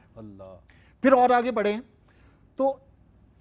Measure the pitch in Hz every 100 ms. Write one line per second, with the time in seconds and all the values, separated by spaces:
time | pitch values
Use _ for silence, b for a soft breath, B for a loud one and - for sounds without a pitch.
0 | _ - 107 98 95 92 _ b b b
1 | 262 262 247 247 240 226 208 208 - _
2 | _ b b b b - 269 269 _ _
3 | _ _ _ -